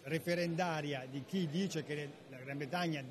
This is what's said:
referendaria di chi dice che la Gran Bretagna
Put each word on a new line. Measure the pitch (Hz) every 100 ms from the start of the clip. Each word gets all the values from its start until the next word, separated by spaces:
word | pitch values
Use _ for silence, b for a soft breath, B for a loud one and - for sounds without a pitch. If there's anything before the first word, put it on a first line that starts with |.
referendaria | 139 160 175 175 175 165 180 156 147 135 127
di | 139 127
chi | 190 160
dice | 165 196 160
che | 147 147 147 - -
la | 127
Gran | 131 139
Bretagna | 139 175 175 147 131